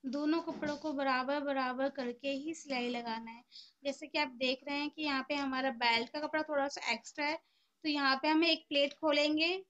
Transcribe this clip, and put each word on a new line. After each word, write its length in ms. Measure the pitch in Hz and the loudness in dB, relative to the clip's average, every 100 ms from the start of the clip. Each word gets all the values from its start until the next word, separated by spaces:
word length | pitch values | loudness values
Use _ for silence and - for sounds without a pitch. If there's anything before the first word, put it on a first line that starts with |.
दोनों 360 | 269 277 302 330 | -4 -2 0 0
कपड़ों 340 | 330 - 302 294 | -2 -4 -4 -4
को 160 | 311 | -4
बराबर 480 | 277 269 254 262 294 | 0 0 0 0 -2
बराबर 480 | 285 269 254 254 269 | 0 -2 -2 0 -2
करके 380 | 277 240 240 277 | -2 -6 -4 -4
ही 180 | 277 302 | -4 -6
सिलाई 340 | 330 294 254 240 | -8 -4 -4 -2
लगाना 420 | 240 233 226 226 | -4 -4 -6 -8
है। 120 | 233 _ - - _ | -16 _ -20 -20 _
जैसे 220 | 277 269 302 | -6 -6 -4
कि 120 | 311 | -2
आप 100 | 294 240 | -2 0
देख 240 | 254 262 - | -2 -2 -4
रहे 100 | 285 | -4
हैं 120 | 294 | -4
कि 120 | 311 | -2
यहाँ 220 | 302 269 254 | 0 0 0
पे 60 | |
हमारा 360 | 294 277 262 269 | -2 0 0 0
belt 360 | 233 240 233 240 | 2 2 2 0
का 100 | 302 | -4
कपड़ा 220 | 302 311 | -2 -2
थोड़ा 240 | - 294 277 | 0 0 0
सा 240 | 330 - | -2 -4
extra 340 | 226 - - 294 | -4 -6 -4 -2
है, 100 | 330 | -2
तो 520 | _ _ _ _ 311 | _ _ _ _ -2
यहाँ 280 | 294 277 269 | 2 2 4
पे 60 | 302 | 4
हम 160 | 311 | 6
एक 200 | 339 320 - | 6 4 2
plate 240 | 285 277 | 2 2
खोलेंगे 680 | - 311 294 294 302 330 381 381 | 2 2 4 4 4 2 0 -4